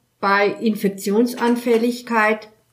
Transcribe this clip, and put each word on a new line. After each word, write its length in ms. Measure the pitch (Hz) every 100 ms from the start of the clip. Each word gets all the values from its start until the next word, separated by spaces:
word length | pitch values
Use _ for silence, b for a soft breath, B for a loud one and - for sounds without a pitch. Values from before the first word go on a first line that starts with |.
| _ -
bei 260 | 196 196 202
Infektionsanfälligkeit 2000 | - 226 208 196 190 202 208 247 - 240 240 247 226 240 240 - 233 214 214 - _ _